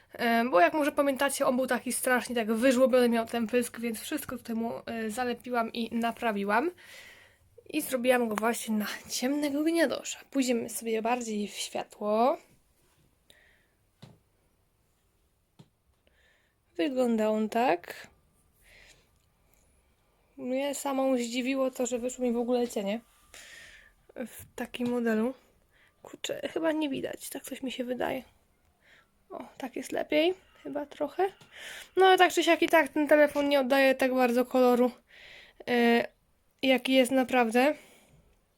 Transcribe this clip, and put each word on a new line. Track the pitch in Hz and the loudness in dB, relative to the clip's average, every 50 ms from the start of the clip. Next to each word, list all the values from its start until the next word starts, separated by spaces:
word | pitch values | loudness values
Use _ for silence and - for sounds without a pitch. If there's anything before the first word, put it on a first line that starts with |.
| _ _ - | _ _ -8
E, | - 240 233 233 233 233 | -4 -2 0 2 2 2
bo | 254 294 349 | 2 4 4
jak | 349 320 - | 4 4 4
może | 311 285 294 294 | 2 0 0 0
pamiętacie, | - 285 277 269 247 277 277 277 - 277 | 2 0 0 2 0 0 -2 0 0 0
on | - 247 | 0 2
był | 247 262 | 0 0
taki | 247 254 233 - 254 233 | 0 -2 -2 -2 -4 -6
strasznie | - - 262 254 240 208 - 240 | -2 0 2 2 0 0 -2 -2
tak | 240 220 208 226 | -2 -2 0 0
wyżłobiony, | 220 240 277 254 247 262 247 240 254 247 240 | 4 4 4 6 6 4 4 6 4 4 4
miał | 233 226 226 | 2 0 -2
ten | - - 233 233 | -2 -4 -4 -4
pysk, | 208 - 247 240 - - 233 | 0 0 0 0 -2 -6 -8
więc | 233 233 220 - | -8 -6 -6 -8
wszystko | - - 311 285 - - 262 | -8 -6 -6 -6 -6 -8 -12
tutaj | 240 - - 226 | -12 -10 -8 -6
mu, | 226 226 233 262 262 - | -4 -4 -6 -6 -8 -10
e, | - 233 226 220 220 | -10 -8 -6 -6 -6
zalepiłam | 208 247 254 247 240 240 - 247 247 240 226 226 - | -6 -4 -4 -4 -4 -6 -8 -4 -2 -2 -2 -2 -4
i | 240 233 226 233 | -6 -6 -4 -2
naprawiłam. | 233 233 233 226 - 247 233 208 202 196 202 208 226 302 359 359 - - - - - - - - - - _ _ _ _ _ _ - _ - | -2 -2 -2 -4 -2 -4 -2 -2 -2 -2 0 0 2 0 0 -4 -8 -18 -20 -20 -20 -20 -20 -20 -20 -20 _ _ _ _ _ _ -20 _ -8
I | - 302 | -6 -6
zrobiłam | 294 - 262 254 233 254 247 247 240 226 | -4 -4 -4 -2 2 2 2 2 2 -2
go | 214 | -2
właśnie | 202 214 233 226 - - 226 220 | -2 -2 -2 -2 -2 -4 -4 -4
na | 214 208 - - - - - | -4 -4 -4 -8 -12 -12 -10
ciemnego | - - 247 262 285 294 294 294 269 285 302 | -8 -4 -2 -2 -2 -2 -2 -2 -2 -2 0
gniadosza. | 330 330 330 311 247 - - - - - - - _ | 0 2 2 2 0 0 -4 -8 -12 -14 -14 -16 _
Pójdziemy | - 277 254 247 247 233 233 233 | -2 -2 0 0 0 -2 -2 -6
sobie | - - 233 226 220 220 214 | -10 -8 -6 -4 -4 -2 -2
bardziej | 226 247 254 240 226 214 208 208 202 | -2 -2 -2 -4 -6 -4 -4 -6 -6
w | - | -6
światło. | - - - - - - - - - 214 208 214 220 233 269 330 330 - _ _ _ _ _ _ _ _ _ _ _ _ _ _ _ _ _ _ _ _ _ _ _ _ _ _ _ _ _ _ _ - - - _ _ _ _ _ _ _ _ _ _ _ _ _ _ _ _ _ _ _ _ _ _ _ _ _ _ _ _ _ - _ _ _ _ _ _ _ _ _ _ _ _ _ _ _ _ _ _ _ _ _ _ | -10 -10 -8 -8 -8 -10 -10 -12 -8 -4 0 2 2 4 2 2 0 -6 _ _ _ _ _ _ _ _ _ _ _ _ _ _ _ _ _ _ _ _ _ _ _ _ _ _ _ _ _ _ _ -20 -20 -20 _ _ _ _ _ _ _ _ _ _ _ _ _ _ _ _ _ _ _ _ _ _ _ _ _ _ _ _ _ -20 _ _ _ _ _ _ _ _ _ _ _ _ _ _ _ _ _ _ _ _ _ _
Wygląda | - 330 302 254 254 254 240 233 214 214 214 | -2 -2 0 0 0 2 2 2 2 2 2
on | 214 214 220 214 | 2 0 -2 0
tak. | - 233 240 277 339 349 - - - - - - _ _ _ _ _ _ _ _ _ _ _ _ - - - - - _ _ _ _ _ _ _ _ _ _ _ _ _ _ _ _ _ _ _ _ _ _ _ _ _ _ _ _ | 0 0 2 2 2 0 -2 -12 -16 -18 -18 -20 _ _ _ _ _ _ _ _ _ _ _ _ -20 -20 -20 -20 -20 _ _ _ _ _ _ _ _ _ _ _ _ _ _ _ _ _ _ _ _ _ _ _ _ _ _ _ _
Mnie | - 262 247 254 269 285 285 269 | -12 -8 -4 -2 -2 -2 -2 -4
samą | - - 277 269 262 269 269 262 | -4 -4 -4 -2 0 2 2 2
zdziwiło | 247 240 233 233 262 240 254 269 269 262 262 | 0 0 -2 -4 -4 -2 -2 0 0 -2 -2
to, | 262 - 254 | -2 -4 -4
że | 240 254 233 | -4 -4 -4
wyszło | 233 254 254 - 247 | -6 -6 -6 -4 -2
mi | 247 233 | -2 0
w | |
ogóle | 240 247 233 247 240 240 240 | -2 0 0 0 0 0 -2
cienie | - 233 196 196 208 233 - _ _ _ _ _ - - - - - - - - - - - - _ _ _ _ _ | -4 -4 -4 -4 -6 -6 -8 _ _ _ _ _ -20 -20 -20 -20 -20 -20 -20 -20 -20 -20 -20 -20 _ _ _ _ _
w | - 247 220 - - - - _ | -14 -14 -14 -14 -18 -20 -18 _
takim | - 247 - - - 247 240 | -12 -12 -10 -8 -6 -4 -4
modelu. | 240 247 233 233 220 214 220 254 262 - _ _ _ _ _ _ _ _ _ _ _ _ - | -2 -2 0 0 0 0 0 -2 -4 -8 _ _ _ _ _ _ _ _ _ _ _ _ -20
Kurczę, | - - - - - - - - - - | -20 -16 -8 -6 -6 -6 -6 -8 -8 -6
chyba | 349 320 320 311 | -2 -2 -2 -2
nie | 311 311 285 | -2 -4 -4
widać, | 269 262 - - - - - - | -4 -6 -6 -8 -10 -12 -14 -14
tak | - 277 - | -14 -14 -12
coś | - 269 - - | -12 -12 -10 -10
mi | 254 226 | -10 -8
się | - 247 | -8 -6
wydaje. | 240 254 240 262 - 269 262 226 - _ _ _ _ _ _ _ _ _ _ _ _ _ _ _ _ _ _ _ _ | -6 -4 -4 -4 -4 -4 -6 -10 -14 _ _ _ _ _ _ _ _ _ _ _ _ _ _ _ _ _ _ _ _
O, | - - 247 - - - | -16 -16 -16 -16 -14 -14
tak | 269 254 - | -12 -10 -10
jest | - 254 - - | -10 -10 -6 -6
lepiej, | - - - 294 302 311 349 370 - _ _ _ - - | -6 -4 0 0 2 2 2 0 -4 _ _ _ -18 -14
chyba | 294 277 285 294 | -10 -10 -10 -10
trochę. | 285 - - 302 285 - - 370 392 - _ - - - - - - - - - - _ | -10 -6 -6 -6 -6 -2 -2 -2 -2 -4 _ -20 -20 -20 -18 -18 -16 -16 -18 -18 -6 _
No | 359 381 | 4 6
ale | 381 370 370 | 6 8 8
tak | 359 330 - | 6 4 4
czy | 349 311 | 2 2
siak | 320 330 320 339 | 2 2 2 2
i | 320 | 4
tak | - 320 302 262 | 4 4 4 2
ten | - 302 302 277 | 0 -2 4 4
telefon | 302 302 294 294 294 285 285 285 | 6 6 6 4 2 -2 0 2
nie | 285 277 | 2 2
oddaje | 262 247 277 277 269 269 262 | 2 2 2 4 4 4 4
tak | 269 269 262 254 | 4 0 0 2
bardzo | 254 254 240 233 247 247 | 2 2 2 2 2 0
koloru, | - - 254 254 247 247 233 247 247 - - _ _ - - - - - - - - _ _ - - | 0 2 4 4 4 6 4 4 2 0 -4 _ _ -20 -20 -20 -20 -20 -20 -20 -20 _ _ -6 -2
e, | 247 240 233 233 233 233 - - - _ _ _ _ _ _ _ _ _ - | 0 2 4 4 4 4 2 -2 -8 _ _ _ _ _ _ _ _ _ 2
jaki | 262 262 240 247 262 262 | 2 2 2 2 4 4
jest | 262 254 240 | 4 4 4
naprawdę. | 269 262 254 247 262 254 240 220 220 247 254 294 302 - - - - _ _ _ _ _ _ _ _ _ _ _ _ | 2 0 0 2 2 2 2 4 4 4 4 4 2 -2 -8 -18 -20 _ _ _ _ _ _ _ _ _ _ _ _